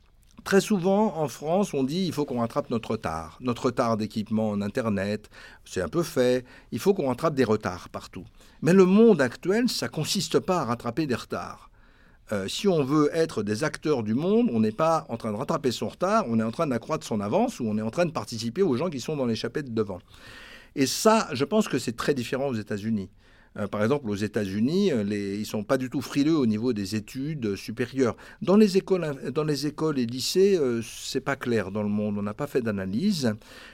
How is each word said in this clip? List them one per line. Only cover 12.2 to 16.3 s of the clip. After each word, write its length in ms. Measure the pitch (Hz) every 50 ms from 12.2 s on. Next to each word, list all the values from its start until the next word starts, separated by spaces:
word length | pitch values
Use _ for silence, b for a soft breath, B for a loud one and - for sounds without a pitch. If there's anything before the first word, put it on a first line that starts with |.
| b -
Euh, 160 | 107 101 95 104
si 180 | - - -
on 160 | 202 180 160
veut 260 | 139 127 147 156 147 143
être 320 | - 165 160 156 - 113 104
des 180 | 101 107 107
acteurs 400 | 151 151 151 - - 160 151 123
du 120 | 110 104 110
monde, 340 | 127 160 185 208 226 240 220
on 60 | 120 220
n'est 140 | 110 107
pas 340 | 107 - 160 160 165 160 - -
en 60 | 120
train 140 | 113 - 113
de 60 | 104
rattraper 340 | 104 139 - 170 151 135 131
son 160 | 113 - 123
retard, 380 | 101 - - 175 185 214 226 190
on 140 | 120